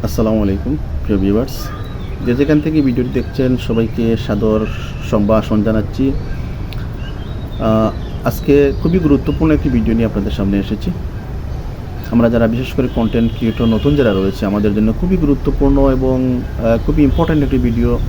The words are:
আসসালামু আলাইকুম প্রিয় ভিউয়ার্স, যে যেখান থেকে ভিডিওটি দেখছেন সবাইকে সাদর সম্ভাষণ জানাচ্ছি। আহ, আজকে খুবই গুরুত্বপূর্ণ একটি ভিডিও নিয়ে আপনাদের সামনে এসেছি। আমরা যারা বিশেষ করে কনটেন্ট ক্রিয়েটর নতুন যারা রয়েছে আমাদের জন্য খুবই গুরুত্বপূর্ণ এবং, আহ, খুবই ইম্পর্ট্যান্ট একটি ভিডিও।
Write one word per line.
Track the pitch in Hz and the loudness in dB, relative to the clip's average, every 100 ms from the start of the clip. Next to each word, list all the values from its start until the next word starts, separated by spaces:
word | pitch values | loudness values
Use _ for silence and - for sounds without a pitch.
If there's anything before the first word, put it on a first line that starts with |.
আসসালামু | 110 - 110 110 | -2 0 2 2
আলাইকুম | 101 95 113 107 - - | 2 0 -2 -4 -4 -4
প্রিয় | - 101 | 0 0
ভিউয়ার্স, | 95 104 135 - - - - - - - - | 2 2 0 -4 -8 -8 -10 -8 -8 -6 -2
যে | 120 | 0
যেখান | 143 151 | 4 2
থেকে | 156 156 | 2 2
ভিডিওটি | 139 123 127 | 2 2 0
দেখছেন | 127 113 - 127 123 | -2 -4 -2 0 0
সবাইকে | - 113 113 117 113 113 - | 0 0 0 0 0 0 -2
সাদর | 107 110 107 107 - - - - | 0 2 0 0 -4 -8 -8 -2
সম্ভাষণ | 110 104 110 - 107 | 0 2 2 2 0
জানাচ্ছি। | 107 107 98 - 135 131 - - - - - - - - - - - - - - | 2 0 -2 -2 0 0 -4 -6 -6 -6 -8 -8 -8 -8 -8 -8 -8 -8 -8 -4
আহ, | 113 110 110 - - - 127 | 0 2 2 -2 -8 -4 -4
আজকে | - - 143 143 131 | -2 2 4 4 2
খুবই | 156 185 | 0 2
গুরুত্বপূর্ণ | 160 139 139 143 160 | 2 2 0 0 2
একটি | 147 147 | 2 2
ভিডিও | 123 110 | 0 2
নিয়ে | 113 113 | 2 0
আপনাদের | 107 98 | 0 -2
সামনে | - 98 101 | -2 0 0
এসেছি। | 98 107 - - - - - - - - - - - - - | -2 -4 -4 -6 -6 -8 -8 -8 -6 -8 -8 -10 -10 -10 -2
আমরা | 117 117 | 2 2
যারা | 117 113 | 4 2
বিশেষ | 117 127 | 0 -4
করে | - 123 - | -2 -2 0
কনটেন্ট | 113 117 113 104 | 0 2 0 0
ক্রিয়েটর | 117 107 117 | -2 0 2
নতুন | 110 120 147 | 2 2 2
যারা | 120 | 2
রয়েছে | 95 95 - 104 | 2 0 0 -2
আমাদের | 104 104 101 | 0 2 2
জন্য | 110 113 | 0 0
খুবই | 180 185 | 0 2
গুরুত্বপূর্ণ | 147 135 139 131 139 139 139 | 2 2 0 2 2 4 4
এবং, | 131 131 131 127 123 | 2 2 0 0 -2
আহ, | - - 127 120 - | -4 -2 0 2 2
খুবই | 147 | 2
ইম্পর্ট্যান্ট | 143 147 165 156 | 2 2 2 2
একটি | 139 131 | 2 2
ভিডিও। | 123 113 120 120 | 0 2 2 2